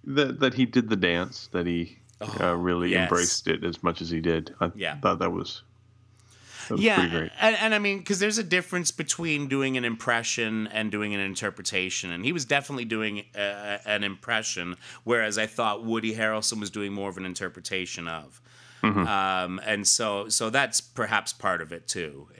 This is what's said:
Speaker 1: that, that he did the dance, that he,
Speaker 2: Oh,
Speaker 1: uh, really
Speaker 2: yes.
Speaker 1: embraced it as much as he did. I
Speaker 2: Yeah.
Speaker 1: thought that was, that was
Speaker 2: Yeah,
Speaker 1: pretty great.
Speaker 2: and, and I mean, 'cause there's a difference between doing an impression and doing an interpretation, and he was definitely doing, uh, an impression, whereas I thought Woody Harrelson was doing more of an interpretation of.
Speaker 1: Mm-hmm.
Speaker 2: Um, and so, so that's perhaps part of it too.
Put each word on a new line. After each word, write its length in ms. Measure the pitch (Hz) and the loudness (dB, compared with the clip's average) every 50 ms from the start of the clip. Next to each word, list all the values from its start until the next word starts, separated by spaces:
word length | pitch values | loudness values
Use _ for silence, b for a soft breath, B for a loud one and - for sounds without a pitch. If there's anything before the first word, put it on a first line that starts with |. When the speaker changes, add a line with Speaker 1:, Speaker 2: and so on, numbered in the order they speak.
| - | -6
Speaker 1:
that, 360 | 143 135 143 143 131 - - | 0 2 2 2 2 2 2
that 140 | 131 127 123 | 2 2 4
he 100 | 127 127 | 4 2
did 220 | 113 117 127 113 110 | 4 4 0 2 2
the 80 | 110 | 2
dance, 520 | 98 92 87 85 87 90 - - - - - | 2 4 4 4 2 0 -2 -6 -14 -14 -4
that 140 | - 92 85 | -2 -2 0
he, 320 | 87 87 85 85 85 - - - - - _ | 0 0 0 -2 -4 -8 -20 -20 -20 -14 _
Speaker 2:
Oh, 160 | 107 107 104 95 | -10 -8 -4 0
Speaker 1:
uh, 140 | 90 90 87 | 2 2 2
really 360 | 87 87 90 87 87 87 90 | 2 2 2 2 2 2 2
Speaker 2:
yes. 120 | 92 92 | 4 2
Speaker 1:
embraced 440 | 92 87 85 87 87 85 - - - | 4 4 4 4 4 2 2 0 0
it 160 | - 80 73 80 | 0 0 0 0
as 180 | 87 85 - | -4 -4 0
much 180 | - 87 85 - | 0 0 0 0
as 100 | 85 82 | -4 -2
he 100 | 85 80 | -2 0
did. 320 | 80 87 82 78 80 - - - | 2 2 2 2 0 -6 -4 -4
I 120 | 101 87 - | -4 -4 -2
Speaker 2:
Yeah. 240 | 104 92 80 73 71 | -4 -6 -6 -6 0
Speaker 1:
thought 200 | - 98 95 82 | 0 0 0 2
that 100 | 95 90 | 0 -2
was, 320 | 87 90 82 - - - - _ _ _ _ _ _ _ _ _ B B B B B B B B B B B B | -2 -4 -6 -8 -10 -14 -16 _ _ _ _ _ _ _ _ _ B B B B B B B B B B B B
that 60 | - | 0
was 80 | 202 | 4
Speaker 2:
Yeah, 140 | 202 226 208 | 4 6 6
Speaker 1:
pretty 140 | 180 151 165 | 6 4 2
great. 200 | 165 - 80 - - 143 | 2 -2 -2 -4 -2 4
Speaker 2:
and, 160 | - 220 226 | 4 4 6
and 180 | 180 208 220 214 | 6 2 2 2
I 40 | 208 | 4
mean, 240 | 208 202 196 196 | 2 2 0 -2
'cause 160 | 170 - 202 175 | 0 -2 0 2
there's 200 | 196 214 208 226 | 2 2 2 0
a 40 | |
difference 480 | 214 165 180 180 175 - - 180 165 - | 0 2 2 0 2 0 -2 0 0 0
between 560 | - - 160 - - - 170 165 151 147 143 135 | -2 -2 -4 -4 -2 -2 0 -2 0 0 0 0
doing 280 | 135 139 135 135 131 | 0 2 2 2 0
an 80 | 131 123 | 0 0
impression 840 | 120 113 113 - 127 120 117 117 - - - 117 110 110 110 107 107 | -2 -4 -2 0 2 2 2 2 -2 -2 0 0 0 0 -2 -2 -2
and 220 | - 110 110 107 | -2 -2 -2 0
doing 240 | 98 104 104 104 104 | -2 -2 -2 -2 -2
an 60 | 101 | -2
interpretation, 920 | 98 95 95 - 113 101 92 - 92 - 104 95 92 92 - - - 90 | -2 -2 -4 -4 -4 -4 -6 -4 -6 -2 -2 0 -2 0 -4 -4 -4 -4
and 140 | 85 85 101 | -6 -2 -2
he 80 | 135 | -2
was 120 | 175 170 131 | -2 -2 0
definitely 420 | 113 143 143 139 - 143 127 120 | 0 0 0 0 -2 -6 -6 -4
doing, 380 | 110 113 110 110 107 101 104 101 _ - | -2 -2 -2 -2 -2 -4 -6 -10 _ -6
uh, 420 | 104 101 101 101 101 104 104 101 101 - | -4 -4 -4 -4 -6 -6 -6 -6 -6 -2
an 160 | 107 107 104 104 | -2 0 0 0
impression, 720 | 98 98 92 - - 117 110 110 - - 90 87 90 87 B B B B B B | -2 -4 -6 -4 -2 -2 0 0 -2 -4 -4 -6 -6 -8 B B B B B B
whereas 340 | 110 120 117 110 107 101 110 | 2 2 2 2 2 0 0
I 80 | 110 | -2
thought 380 | 110 - - 117 107 104 104 117 | -2 0 0 0 0 0 0 -2
Woody 300 | 113 113 113 110 113 107 | -2 -2 0 0 -2 -2
Harrelson 440 | 113 110 110 110 107 107 - 120 110 | 0 0 0 0 0 0 -2 -2 -2
was 100 | 104 95 | -6 -6
doing 220 | - 104 101 101 | -4 -4 -4 -4
more 160 | 101 101 98 98 | -4 -4 -4 -4
of 80 | 90 95 | -4 -6
an 60 | 95 | -8
interpretation 840 | 92 87 - 98 90 - 92 85 - 101 95 90 85 - - 85 82 | -8 -6 -6 -6 -8 -8 -10 -8 -4 -4 -4 -4 -4 -8 -8 -8 -8
of. 320 | 82 80 76 67 - - B B B B B B B B | -8 -8 -10 -14 -20 -20 B B B B B B B B
Speaker 1:
Mm-hmm. 240 | B 110 104 101 90 | B 2 4 4 4
Speaker 2:
Um, 540 | 113 104 98 95 95 92 92 90 90 92 95 - | 4 4 2 4 4 2 2 0 -2 -4 -4 0
and 220 | 110 107 104 101 | 0 0 2 4
so, 420 | - - - 117 107 101 101 104 110 | 2 2 4 2 0 0 -2 -2 -2
so 220 | - - 117 110 | -2 0 0 2
that's 300 | 113 139 139 117 - - | 2 2 2 2 0 -4
perhaps 520 | - - _ - 110 101 110 104 101 - | -4 -4 _ -4 -2 2 2 2 2 0
part 280 | - - - 98 92 85 | -8 -2 0 0 0 0
of 80 | 80 78 | -4 -8
it 140 | 85 82 - | -12 -10 -6
too. 420 | - - 95 85 76 71 67 73 78 - | -6 -4 -4 -4 -6 -8 -14 -20 -20 -18